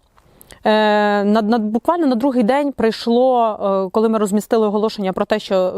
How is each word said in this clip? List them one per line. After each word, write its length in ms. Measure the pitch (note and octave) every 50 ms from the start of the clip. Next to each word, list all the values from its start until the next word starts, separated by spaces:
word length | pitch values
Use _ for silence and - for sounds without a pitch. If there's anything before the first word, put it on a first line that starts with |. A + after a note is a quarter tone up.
| _ _ _ _ _ _ _ - - - - - -
Е, 580 | A3 G#3+ G#3+ G#3+ G#3+ G#3 G#3 G#3 G#3 G#3 G#3 G3+
на, 180 | G#3 G#3 A3+
на, 160 | A3 G3+ A#3 A#3+
буквально 500 | G#3+ G#3+ G#3+ A#3+ - - E4+ F4 E4 C4+
на 80 | B3
другий 280 | A3 A#3+ C#4+ A#3+ B3 A3+
день 280 | G3 C4 C#4+ D4 C#4+
прийшло, 840 | C4 - A3 A3 G#3 - - A#3+ A#3 A#3+ B3+ C4 B3+ A#3+ A3+ A3 G3+ - G3 G3 G3 F#3+ F#3+ F#3
е, 20 |
коли 180 | - A3 A3 A3+
ми 80 | A3 A3
розмістили 500 | G#3+ G3 G3 G#3+ - - B3 A3+ A3 G#3
оголошення 460 | G3+ G#3+ G3+ A3 - - G3 F#3 F#3
про 120 | - G3+
те, 140 | - G#3+ G#3+
що, 160 | - - G3+ F#3 F#3 F#3 F#3